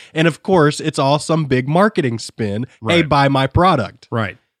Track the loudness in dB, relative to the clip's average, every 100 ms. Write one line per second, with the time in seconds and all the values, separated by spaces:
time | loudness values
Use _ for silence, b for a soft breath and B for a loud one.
0 | B 0 0 0 0 2 2 0 -6 -2
1 | 0 0 0 -2 0 -2 0 2 0 0
2 | -4 -4 -10 -8 -6 -4 -8 b -2 0
3 | 2 2 2 2 0 2 2 2 -2 -10
4 | -8 -6 -4 -8 _ _